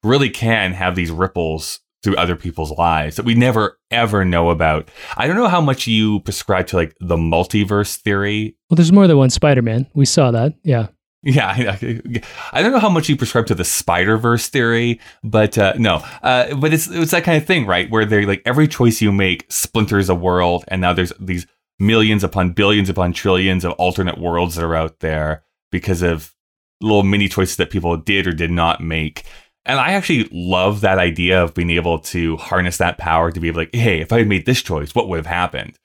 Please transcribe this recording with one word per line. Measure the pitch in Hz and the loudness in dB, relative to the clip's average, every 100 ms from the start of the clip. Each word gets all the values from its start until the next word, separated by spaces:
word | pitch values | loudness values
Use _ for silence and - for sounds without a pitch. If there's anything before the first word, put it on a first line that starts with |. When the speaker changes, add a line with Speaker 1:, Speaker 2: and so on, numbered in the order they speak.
Speaker 1:
really | 107 139 139 | 2 2 2
can | - 113 113 95 | -2 0 0 0
have | 92 92 90 | -2 -2 -2
these | 85 | -4
ripples | 82 95 - 82 78 - - _ _ | -2 -4 -2 -2 -4 -8 -14 _ _
through | 104 - | -2 0
other | 87 85 | 0 -2
people's | 90 80 78 | -6 -8 -8
lives | 76 85 80 76 - | -2 0 0 -2 -4
that | 117 | 0
we | 117 | 2
never, | 123 113 104 _ _ | 2 2 -2 _ _
ever | 117 117 104 92 | -2 0 0 2
know | 87 85 | 2 2
about. | 82 80 78 - - - - | 2 2 0 -4 -18 -16 -6
I | 135 | -2
don't | 190 | 0
know | 240 | 2
how | 175 | 2
much | 147 131 - | 2 0 0
you | 110 107 104 | 2 2 0
prescribe | - 95 - 92 90 | -4 -10 -2 -2 0
to, | 92 | -2
like, | 82 _ | -2 _
the | 87 85 | -4 -2
multiverse | 82 82 87 107 101 101 104 - | 0 0 0 0 0 0 -2 -4
theory. | - 101 101 107 107 _ _ | -4 -2 -2 -4 -6 _ _
Speaker 2:
Well, | 165 | 2
there's | 165 | 6
more | 196 190 | 6 6
than | 147 | 6
one | 131 | 4
Spider-Man. | - 151 131 117 113 135 | 2 2 2 2 -2 -2
We | - 139 | 0 2
saw | - 131 | 4 2
that. | 117 131 - | 2 0 -2
Yeah. | 165 123 110 _ _ _ | -2 0 -2 _ _ _
Speaker 1:
Yeah. | 147 135 98 | 0 2 2
I, | 98 117 95 120 | 0 -2 -4 -6
I, | 113 - 117 - - - | -8 -6 -10 -10 -18 -8
I | - | -2
don't | 196 | 2
know | 262 | 2
how | 208 | 2
much | 170 151 | 2 0
you | 147 | -2
prescribe | 113 120 113 | 0 -2 0
to | 87 | -2
the | 87 | -2
Spider-Verse | - - 87 92 110 117 117 - | -4 0 0 2 0 2 0 -2
theory, | 143 117 117 120 117 - - | -2 0 0 0 -2 -8 -14
but, | 110 107 107 - | -2 2 2 2
uh, | 98 - | 0 2
no. | 110 80 - - | 2 0 -4 -6
Uh, | - 127 120 139 | 0 0 0 0
but | 151 | 0
it's, | 156 160 | 0 -2
it's | 175 160 | -4 0
that | 180 170 | 0 2
kind | 160 | 0
of | 151 | 2
thing, | 185 104 | -2 2
right? | 90 92 | 0 0
Where | 113 107 | 0 2
they, | 107 101 | 4 2
like, | 98 - | 2 0
every | 127 151 | 2 2
choice | - 120 110 | 4 2 4
you | 107 | 2
make | 98 95 85 - | 2 0 -2 -6
splinters | - - 220 104 101 95 | -6 -4 -2 0 0 2
a | 87 | 0
world, | 90 90 87 87 - | 2 2 2 0 -4
and | 92 | -2
now | 90 | 0
there's | 90 90 - | 0 -2 -6
these | 95 87 85 _ _ _ | -8 -8 -8 _ _ _
millions | 98 113 110 107 | 2 4 4 2
upon | 95 101 92 | 0 0 -2
billions | 87 101 107 95 | 2 2 2 2
upon | 92 90 | 0 -2
trillions | 87 101 92 95 92 85 | -2 0 2 2 0 -2
of | |
alternate | - 90 90 90 - | -2 -2 0 -4 -4
worlds | 87 85 90 82 | -4 -2 -2 -2
that | 82 | -2
are | 82 | -2
out | 80 _ | -4 _
there | 82 78 76 78 _ _ _ | -6 -4 -4 -6 _ _ _
because | 92 - 87 | -8 -2 -2
of | 87 82 - _ _ _ _ _ | 0 -2 -8 _ _ _ _ _
little | 110 104 | 0 2
mini | 95 101 98 | 4 2 0
choices | - 92 - | 0 -2 -2
that | 90 | -4
people | 98 85 82 | -2 -2 -4
did | 90 98 92 | -2 -2 0
or | |
did | 78 82 | -2 -2
not | 85 82 82 | 0 0 -2
make. | 82 80 78 - - - _ _ - | -4 -6 -6 -10 -18 -20 _ _ -4
And | 135 | -2
I | 135 | 0
actually | 196 185 151 107 | -2 -2 -2 -2
love | 87 87 92 92 104 | -6 -2 0 0 2
that | 101 95 | 2 2
idea | 87 82 87 92 | 2 0 2 2
of | 85 | 2
being | - 87 | -2 -2
able | 85 85 82 | 0 0 -4
to | - 90 82 80 | -4 -4 -4 -4
harness | - 90 90 - | -4 -2 -2 -2
that | 87 - | -2 -2
power | 85 82 85 | -2 0 0
to | 85 | -2
be | 82 | -4
like, | 82 78 | -4 -4
"Hey, | 120 117 85 | -2 0 0
if | 80 | 0
I | 117 | 2
had | 110 | 2
made | 98 98 | 0 0
this | 127 | -2
choice, | - 80 76 - | -2 -6 -4 -4
what | 95 | -2
would | 85 | -4
have | 80 | -4
happened?" | 85 90 65 - _ | -4 -4 -6 -12 _